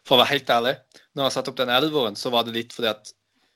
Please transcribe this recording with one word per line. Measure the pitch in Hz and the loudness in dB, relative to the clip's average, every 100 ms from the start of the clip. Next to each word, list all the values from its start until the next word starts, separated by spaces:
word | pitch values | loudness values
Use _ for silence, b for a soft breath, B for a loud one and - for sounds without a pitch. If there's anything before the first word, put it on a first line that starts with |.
for | - 123 | 2 4
å | |
være | 117 | 4
helt | 139 123 | 0 2
ærlig, | 120 120 151 _ b b 143 | 2 2 -4 _ b b -4
når | |
jeg | 135 | -2
satte | 135 135 | -2 -6
opp | 131 | -4
den | 123 | 0
elveren, | 127 156 151 110 101 | 2 2 0 -2 -4
så | 131 | 0
var | 120 | 0
det | 117 | 0
litt | 113 117 | -6 -8
fordi | - 113 | -4 -4
at | 107 - _ _ _ _ | -4 -12 _ _ _ _